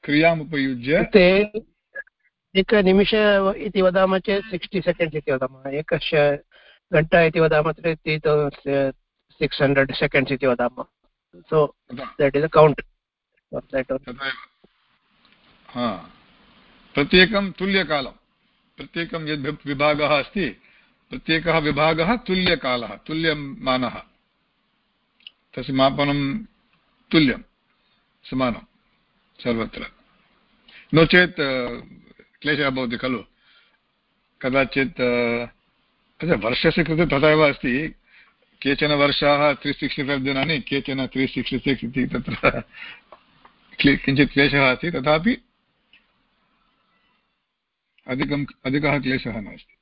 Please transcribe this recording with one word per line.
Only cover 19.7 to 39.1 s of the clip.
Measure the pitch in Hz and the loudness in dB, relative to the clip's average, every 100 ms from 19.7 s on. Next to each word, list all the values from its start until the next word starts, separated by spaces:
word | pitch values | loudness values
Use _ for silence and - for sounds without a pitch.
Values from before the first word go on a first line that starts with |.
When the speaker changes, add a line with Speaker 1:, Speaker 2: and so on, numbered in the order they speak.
| 139 147 147 147 147 | 0 0 2 0 0
Speaker 1:
अस्ति, | 127 202 151 92 _ _ _ _ _ | -2 -4 -6 -8 _ _ _ _ _
प्रत्येकः | 131 - 160 165 160 | -12 -2 -2 2 0
विभागः | 151 151 156 160 165 240 | 0 0 0 2 0 -2
तुल्यकालः, | - 185 180 160 135 123 110 98 | -2 -2 0 -2 -2 -4 -6 -14
तुल्यमानः, | - 156 160 151 139 131 131 127 120 104 - _ _ _ _ _ _ _ _ _ _ _ - _ _ - | -8 -2 -2 -2 -8 -8 -2 -2 -2 -8 -18 _ _ _ _ _ _ _ _ _ _ _ -20 _ _ -14
तस्य | 127 | -6
मापनं | 131 135 139 143 143 139 143 - _ _ _ _ _ _ | 2 2 2 0 0 -2 -6 -10 _ _ _ _ _ _
तुल्यं, | 165 139 110 - _ _ _ _ _ _ _ | 2 2 0 -10 _ _ _ _ _ _ _
समानं | - 131 127 104 - _ _ _ _ _ _ _ | -8 -2 -2 -4 -14 _ _ _ _ _ _ _
सर्वत्र। | 123 113 110 - - _ _ _ _ _ _ _ _ - _ | -4 -4 -6 -10 -18 _ _ _ _ _ _ _ _ -20 _
नो | - 160 | 2 4
चेत्, | 180 180 175 | 4 2 0
अ, | 139 131 123 120 120 - _ _ _ _ | -4 -4 -6 -10 -16 -20 _ _ _ _
क्लेशः | 143 147 139 | -4 0 -2
भवति | 131 123 117 | -2 -4 -4
खलु, | 131 117 - _ _ _ _ _ _ _ _ _ _ _ | -4 -6 -10 _ _ _ _ _ _ _ _ _ _ _
कदाचित्, | 131 135 135 139 135 - | -2 0 0 -2 -2 -2
अ, | 123 120 117 120 120 _ _ _ _ _ _ _ | -2 0 -2 -4 -8 _ _ _ _ _ _ _
अच्छा, | 160 131 | -2 0
वर्षस्य | 110 127 165 170 | 0 0 0 2
कृते | 160 160 165 | 0 0 0
तथैव | 139 156 156 151 | 4 4 6 4
अस्ति, | 135 135 127 156 - _ _ _ _ _ _ | 2 -2 -2 -4 -12 _ _ _ _ _ _
केचन | 135 139 151 | -4 0 0
वर्षाः | 143 143 | 2 2